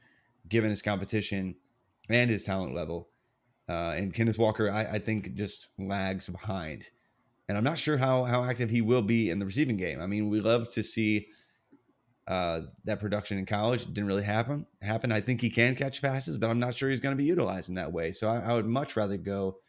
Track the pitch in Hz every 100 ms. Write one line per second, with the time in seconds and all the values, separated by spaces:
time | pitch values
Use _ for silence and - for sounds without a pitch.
0 | _ _ _ _ 85 113 107 101 107 98
1 | 95 110 - 98 92 - _ _ _ _
2 | - 120 123 104 - 95 85 73 80 85
3 | - _ _ _ _ _ - 85 85 78
4 | 98 117 113 107 110 107 104 104 110 104
5 | 113 110 95 69 101 - - - 95 98
6 | 95 95 - 90 104 95 78 69 - _
7 | _ _ _ _ - 101 127 165 151 143
8 | 131 127 123 123 123 120 117 117 107 123
9 | 101 117 104 92 95 95 147 104 87 71
10 | 92 104 107 107 104 117 117 - 107 110
11 | 110 104 - - _ _ _ _ _ _
12 | _ _ - 92 87 82 73 - - 98
13 | 104 104 - 98 95 104 110 123 - 104
14 | 101 98 101 107 120 147 - - 101 113
15 | 120 107 113 123 120 117 123 127 135 -
16 | 139 135 165 127 113 117 123 120 135 127
17 | 139 139 143 175 101 92 87 92 78 85
18 | 82 - 107 117 107 117 110 127 147 113
19 | 101 101 95 98 95 95